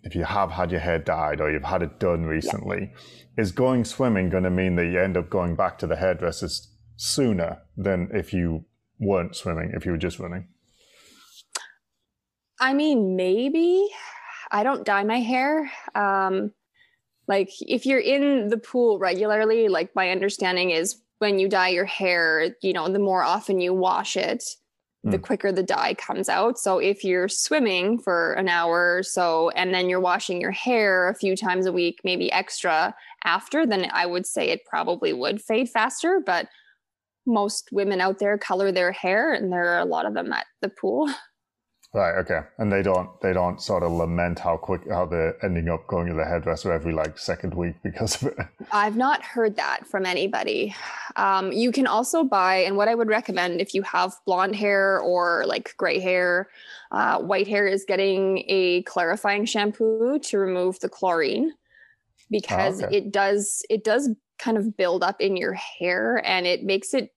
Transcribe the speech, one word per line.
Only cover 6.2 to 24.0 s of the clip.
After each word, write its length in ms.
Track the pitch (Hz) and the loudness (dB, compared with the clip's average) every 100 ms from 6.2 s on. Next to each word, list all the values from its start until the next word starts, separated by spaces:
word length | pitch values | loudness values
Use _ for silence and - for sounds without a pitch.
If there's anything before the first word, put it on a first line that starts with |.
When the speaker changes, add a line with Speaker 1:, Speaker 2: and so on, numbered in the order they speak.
| 85 - 78 - - _ - - | -2 -4 -8 -8 -12 _ -20 -10
Speaker 1:
sooner 680 | - - 131 95 82 82 _ - | -4 0 2 2 -2 -6 _ -4
than 340 | 98 92 87 | 0 0 0
if 180 | - - | -4 -2
you 320 | 92 85 80 - _ _ _ | -2 -2 -2 -8 _ _ _
weren't 360 | 98 95 87 - | 0 0 0 -6
swimming, 360 | - 82 85 | -6 -4 -4
if 100 | - 95 | -6 -4
you 60 | |
were 60 | 82 | -4
just 200 | 87 - | -4 -6
running? 300 | 90 87 87 _ _ _ _ _ - - - - - - - _ _ _ _ _ _ _ _ _ | -10 -10 -12 _ _ _ _ _ -20 -20 -20 -20 -16 -14 -14 _ _ _ _ _ _ _ _ _
Speaker 2:
I 120 | 262 | 0
mean, 420 | 277 302 269 190 185 | 2 4 4 2 0
maybe. 720 | 185 196 262 330 339 370 403 - - - - - - | 2 2 2 2 4 4 2 -4 -18 -18 -18 -18 -4
I 120 | 202 | 0
don't 220 | 226 247 | 0 0
dye 200 | 208 202 | 0 0
my 160 | 208 233 | 2 0
hair. 500 | 233 254 269 311 285 - - | 0 0 2 0 -2 -10 -8
Um, 580 | 214 202 196 190 190 208 _ _ _ _ _ _ _ - | -2 0 2 0 0 -4 _ _ _ _ _ _ _ -2
like, 220 | 196 190 - | 0 0 -4
if 240 | - 247 | -4 -2
you're 140 | 262 262 | 2 2
in 480 | 226 277 285 269 208 | 4 2 4 2 2
the 80 | 220 | -2
pool 420 | - 254 240 196 | -2 2 4 4
regularly, 720 | 185 175 214 214 220 226 220 | 2 0 2 2 2 4 4
like, 260 | 180 175 | 2 0
my 160 | - 185 | 0 0
understanding 600 | 185 196 - 185 180 180 | 0 -2 0 0 2 2
is 260 | 160 180 - _ _ | 2 -2 -6 _ _
when 200 | 214 196 | 0 2
you 100 | 190 | 2
dye 200 | 196 185 | 2 2
your 140 | 175 | 2
hair, 680 | 190 - 190 175 165 160 165 - | -2 -2 0 2 2 2 0 -2
you 100 | 190 | -4
know, 160 | 175 165 | -2 0
the 100 | 196 | 0
more 240 | 202 185 | 2 2
often 380 | 139 190 202 190 | 2 0 0 -2
you 140 | 180 | 0
wash 420 | 185 185 185 | 0 0 0